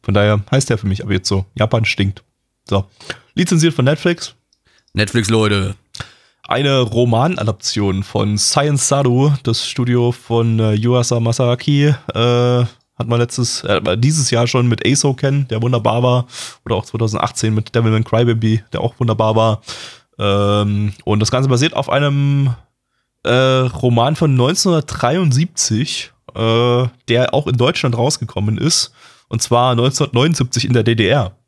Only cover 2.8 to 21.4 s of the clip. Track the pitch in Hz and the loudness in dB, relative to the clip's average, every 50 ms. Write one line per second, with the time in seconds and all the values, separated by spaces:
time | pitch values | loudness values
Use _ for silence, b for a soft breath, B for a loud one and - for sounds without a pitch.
2.8 | 95 B B B B B B B B B B - 180 - 180 160 156 170 - - | -4 B B B B B B B B B B -2 0 2 2 2 2 2 2 2
3.8 | 123 131 156 - - 175 170 - - - _ _ _ _ _ _ b b b b | 0 0 0 0 0 -2 -2 -2 -8 -16 _ _ _ _ _ _ b b b b
4.8 | b b _ - 104 101 - 120 107 101 113 110 107 104 104 98 95 95 98 _ | b b _ -2 -2 0 0 -2 0 2 2 2 2 2 0 0 -2 -4 -8 _
5.8 | _ _ B B B B B B B B B B B - - 123 143 143 135 131 | _ _ B B B B B B B B B B B -4 -2 0 0 2 2 2
6.8 | 123 107 107 117 123 120 117 113 135 170 185 - 107 113 98 - - - - 107 | 0 0 2 2 2 2 2 2 2 0 -2 -2 -2 -4 -4 -4 -8 -6 -4 -2
7.8 | 104 98 92 95 101 - - 104 104 104 104 104 - - - 147 139 151 147 135 | 0 0 0 -2 -4 -4 -4 -2 -2 0 -2 -2 -2 0 0 0 0 0 0 0
8.8 | - - 143 139 139 127 120 127 139 151 143 135 - 120 113 - - - - - | 0 0 0 2 2 2 2 4 2 2 2 0 -2 -4 -4 -4 -6 -8 -4 -4
9.8 | 123 120 120 123 120 120 120 - - - 117 117 113 117 113 110 110 107 107 107 | -2 0 0 2 2 0 -2 -4 -6 -2 0 0 2 2 2 2 0 0 0 0
10.8 | 110 120 123 123 120 - 123 117 113 117 117 - 127 120 123 120 - - 143 143 | 0 2 2 2 0 0 -2 0 0 0 0 0 0 0 0 -2 0 0 2 2
11.8 | 143 151 143 - - - - 107 117 123 120 123 123 123 123 123 120 117 - _ | 4 2 2 0 -4 -8 -4 0 0 2 2 2 2 2 2 2 0 -2 -4 _
12.8 | _ _ _ - 120 113 117 120 120 120 - 127 123 117 - - - - 101 - | _ _ _ -8 -4 -2 0 0 0 -2 -2 -4 -4 -4 -4 -6 -2 -2 -2 0
13.8 | 104 - 90 110 120 143 156 160 135 - 120 117 120 117 - 127 123 120 117 - | 0 0 0 2 2 2 2 0 0 0 2 0 0 2 2 2 2 2 0 2
14.8 | - 123 131 - - 143 127 - - 135 139 143 139 123 113 110 117 123 127 117 | 2 0 0 2 0 0 0 0 -2 0 0 0 -2 -2 -4 -2 -2 0 0 0
15.8 | 107 - 110 120 123 123 123 123 120 B B B B B B B _ - 113 95 | 0 0 0 2 2 2 2 0 0 B B B B B B B _ -4 -4 -4
16.8 | - - - 113 117 110 104 - - - - - - 110 110 107 107 - - 117 | -4 -6 -4 -2 -2 -2 0 -2 -4 -4 -4 -4 -2 0 0 -2 -4 -2 -2 0
17.8 | 113 110 110 110 110 - - 113 120 120 113 113 113 110 110 107 - _ - - | 2 2 2 0 0 0 0 0 2 2 0 0 0 0 0 0 -2 _ -8 -6
18.8 | - 120 - _ 123 113 110 107 113 110 107 110 113 113 107 - B B B B | -6 -6 -4 _ -2 -2 0 0 0 2 2 2 2 2 0 -2 B B B B
19.8 | B B B B B B _ - 101 101 98 101 101 101 104 104 104 104 104 104 | B B B B B B _ -4 -2 0 0 2 2 2 2 0 0 0 0 -2
20.8 | 104 104 - - _ - 107 104 110 - 135 127 | -2 -4 -6 -6 _ -2 0 0 0 0 0 0